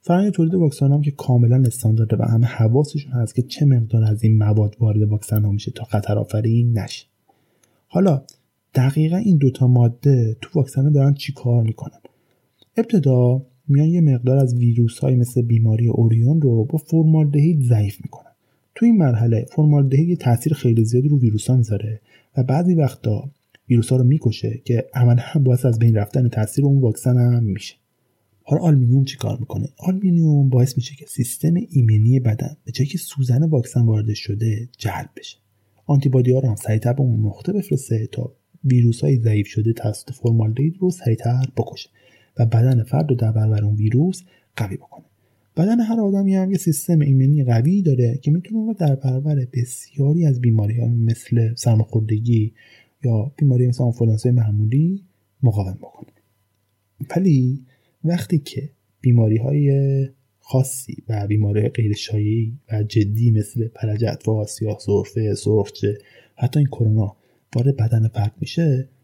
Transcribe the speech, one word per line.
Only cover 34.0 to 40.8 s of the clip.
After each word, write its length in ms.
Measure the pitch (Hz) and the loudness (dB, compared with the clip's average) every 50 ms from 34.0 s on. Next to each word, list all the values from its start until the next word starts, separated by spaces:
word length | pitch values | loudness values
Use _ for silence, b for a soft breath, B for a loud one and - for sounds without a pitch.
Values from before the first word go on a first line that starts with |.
| 107 110 107 | -2 -4 -6
شده 540 | - - - 101 104 113 113 107 107 117 123 _ _ | -8 -6 -8 -6 -4 -4 -4 -4 -6 -8 -12 _ _
جلب 320 | - 107 90 87 90 - _ | -10 -8 -8 -8 -10 -12 _
بشه. 220 | - - - - _ _ _ _ _ _ _ _ _ _ | -20 -20 -20 -20 _ _ _ _ _ _ _ _ _ _
آنتیبادی 460 | - 143 139 139 143 127 131 123 127 127 | 0 0 0 2 2 2 2 2 2 2
ها 60 | 131 | 2
رو 100 | 135 127 | 0 -2
هم 80 | 107 | -2
سریعتر 360 | 98 - - 110 110 - 120 123 | -4 -2 -2 -2 0 0 -2 0
به 80 | 139 | 0
اون 260 | 139 127 113 110 107 | 0 0 0 0 0
نقطه 260 | 104 101 - - - 196 | -2 -4 -6 -6 -4 -4
بفرسته 540 | 208 190 - - 139 - - 113 110 110 | -4 -4 -2 -4 -6 -4 -4 -4 -4 -4
تا 260 | - - - 123 - _ _ _ _ _ - - | -6 -8 -10 -10 -10 _ _ _ _ _ -6 -2
ویروس 360 | 135 127 123 117 117 117 - | 2 2 4 4 2 2 0
های 160 | - 143 139 | 0 0 0
ضعیف 300 | 123 113 113 107 104 104 | 2 0 0 0 0 -2
شده 260 | - - - 107 113 113 | -2 -4 -2 -2 -2 -2
توسط 380 | - - 110 107 - - - | -2 -4 -6 -6 -6 -10 -16
فرمالدهید 680 | - - - 120 113 113 110 110 110 123 139 160 165 190 | -16 -6 -2 0 0 2 0 0 -2 -2 -2 -4 -2 -2